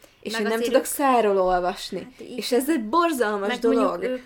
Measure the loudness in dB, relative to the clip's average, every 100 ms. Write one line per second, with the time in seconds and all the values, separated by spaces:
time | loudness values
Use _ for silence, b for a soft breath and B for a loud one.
0 | B B -8 -4 -2 0 2 2 0 0
1 | 2 4 4 2 2 2 0 -4 -8 -12
2 | -12 -16 -14 -10 0 0 2 -2 0 2
3 | 2 0 -2 -2 -2 0 2 2 2 0
4 | -4 -6